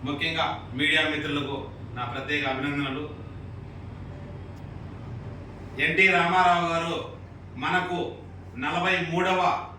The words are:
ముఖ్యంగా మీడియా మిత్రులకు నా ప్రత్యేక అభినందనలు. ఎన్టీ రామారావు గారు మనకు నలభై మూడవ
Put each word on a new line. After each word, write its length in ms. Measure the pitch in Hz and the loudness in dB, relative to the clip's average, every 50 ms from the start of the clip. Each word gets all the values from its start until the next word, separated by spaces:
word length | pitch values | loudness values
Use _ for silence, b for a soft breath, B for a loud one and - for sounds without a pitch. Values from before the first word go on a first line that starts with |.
| - | -2
ముఖ్యంగా 400 | 135 147 143 160 160 165 160 160 - - - - - 120 127 | -4 -2 0 0 0 0 0 0 0 0 -4 -8 -8 -2 0
మీడియా 240 | 147 156 156 160 156 156 | 2 4 4 4 2 2
మిత్రులకు 460 | 147 - - 147 143 143 139 139 139 135 - - - - - - - | 0 -2 -2 -2 -2 -2 -2 -2 -4 -6 -6 -8 -10 -12 -12 -10 -6
నా 100 | - 123 | -6 -6
ప్రత్యేక 380 | - 135 135 135 147 147 147 143 135 | -4 -4 -6 -2 -2 0 0 0 0
అభినందనలు. 520 | 127 131 135 143 143 143 143 135 131 139 156 - - - - - - - - - - - - - - - - - - - - - - - - - - - - - - - - - - - - - - - - - - - - - - - - - - - - - - 131 147 | 0 0 0 -2 0 0 -2 -2 -2 -4 -6 -6 -8 -10 -12 -12 -12 -12 -10 -10 -10 -10 -12 -12 -12 -12 -12 -12 -10 -10 -10 -10 -10 -10 -10 -10 -10 -10 -12 -12 -12 -12 -12 -12 -10 -10 -10 -10 -10 -10 -10 -10 -10 -8 -8 -10 -10 -10 -12 -12 -12 -12 -12 -10 -2 2 2
ఎన్టీ 220 | 156 165 - 196 190 180 | 2 6 6 6 8 8
రామారావు 500 | 175 170 170 180 185 180 180 175 170 170 170 | 6 6 6 6 8 8 8 8 6 6 4
గారు 240 | 165 165 165 170 165 - - - - - - - - - - - - 123 135 | 2 2 0 0 -2 -2 -4 -8 -10 -12 -14 -14 -14 -14 -14 -12 -8 -4 -2
మనకు 340 | 151 170 180 175 - 175 170 - - - - - - - - - - - 120 135 | 2 2 2 2 2 -2 -2 -2 -4 -6 -10 -12 -14 -14 -14 -14 -12 -8 -4 -4
నలభై 300 | 151 165 175 180 190 190 175 170 160 | 0 0 2 2 2 2 2 2 0
మూడవ 300 | 165 180 180 190 185 185 180 180 180 - - - - | 2 2 4 4 4 6 6 4 4 2 -2 -8 -12